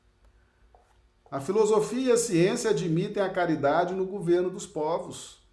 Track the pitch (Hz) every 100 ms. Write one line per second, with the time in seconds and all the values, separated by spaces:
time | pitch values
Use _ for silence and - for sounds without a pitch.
0 | _ _ _ _ _ _ _ _ _ _
1 | _ _ - 139 135 202 208 214 214 240
2 | 262 233 - 170 185 233 226 170 170 160
3 | 202 202 190 190 170 147 139 156 180 190
4 | 190 202 165 175 180 196 - 156 151 175
5 | - 123 - - _